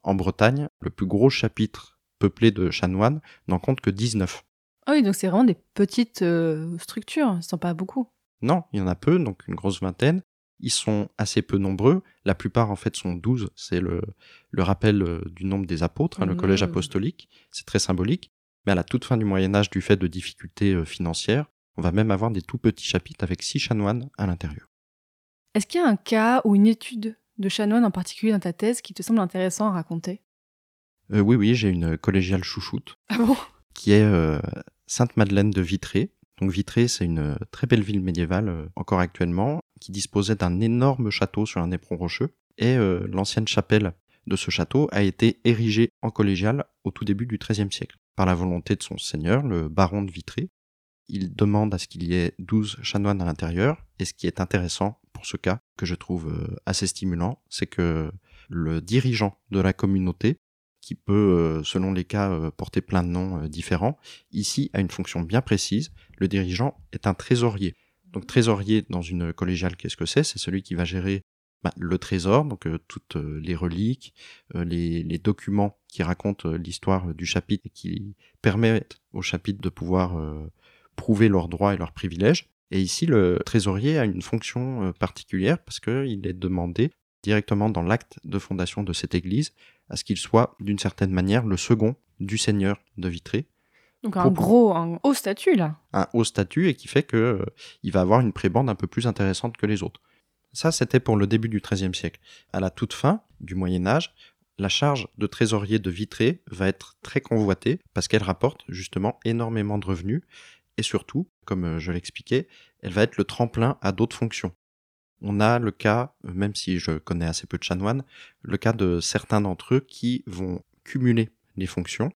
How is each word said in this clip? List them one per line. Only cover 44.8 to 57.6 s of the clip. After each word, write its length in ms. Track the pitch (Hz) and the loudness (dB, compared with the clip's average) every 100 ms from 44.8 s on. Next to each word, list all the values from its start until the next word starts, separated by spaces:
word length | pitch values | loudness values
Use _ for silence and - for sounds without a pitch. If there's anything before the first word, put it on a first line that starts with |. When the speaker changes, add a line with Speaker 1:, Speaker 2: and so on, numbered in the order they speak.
| 151 | 0
Speaker 1:
a 120 | 98 | 2
été 360 | 98 - 113 - | 0 4 2 4
érigée 460 | 117 113 113 104 117 _ | 2 2 2 2 2 _
en 80 | 117 | -6
collégiale 560 | - 104 92 104 139 - _ | 0 2 2 0 -2 -6 _
au 80 | 98 | -8
tout 140 | - | -4
début 200 | 104 98 | -2 -2
du 120 | 120 107 | -2 -6
treizième 340 | - 107 101 | -2 -2 -2
siècle, 260 | - - _ _ | -4 -12 _ _
par 100 | - | 0
la 80 | 92 | 2
volonté 420 | 87 92 87 - | 2 0 -2 -2
de 80 | 101 | -4
son 140 | - - | -4 -10
seigneur, 460 | - 76 82 123 | -6 -4 0 0
le 240 | 143 87 78 | 0 -2 -2
baron 320 | 80 92 101 | 2 2 2
de 100 | 98 | -6
Vitré. 380 | 82 - - 180 _ _ _ _ _ - | -8 -10 -8 -8 _ _ _ _ _ -10
Il 280 | 101 92 | -6 -6
demande 360 | - 104 104 110 | 2 2 4 2
à 40 | 90 | -2
ce 100 | - | -8
qu'il 160 | 87 | -8
y 120 | 85 | -2
ait 180 | 90 87 - | 0 0 -4
douze 380 | 90 110 104 - | -2 0 0 -6
chanoines 400 | - 101 101 98 | -4 -2 0 0
à 40 | |
l'intérieur, 600 | 87 76 82 85 123 160 - - | -2 -2 -2 2 0 0 -10 -8
et 60 | |
ce 80 | 95 | -8
qui 120 | - | -4
est 160 | 87 - | -6 -4
intéressant 580 | 92 101 87 - 98 - _ | -2 -2 -2 -2 -4 -4 _
pour 140 | - - | -16 -12
ce 100 | - | -4
cas, 220 | 92 95 _ - | -2 -4 _ -8
que 80 | |
je 80 | 87 | -6
trouve, 360 | 85 - 90 78 | -6 -4 -6 -4
euh, 260 | 80 80 - | -6 -6 -6
assez 220 | - 95 98 | -4 -2 -4
stimulant, 540 | - 95 85 90 131 _ | -4 -4 -2 -2 -4 _
c'est 200 | - | -8